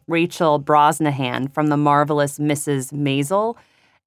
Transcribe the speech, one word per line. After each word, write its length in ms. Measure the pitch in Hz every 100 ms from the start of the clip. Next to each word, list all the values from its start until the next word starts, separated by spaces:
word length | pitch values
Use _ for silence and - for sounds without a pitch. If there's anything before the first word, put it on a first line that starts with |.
| -
Rachel 540 | 165 170 - 165 147
Brosnahan 920 | 139 151 147 160 151 135 127 123 135
from 160 | - 151
The 100 | 147
Marvelous 600 | 147 143 147 151 143 143
Missus 520 | 147 147 147 139 127
Maisel. 640 | 143 143 135 143 196 220 233 _ _ _ _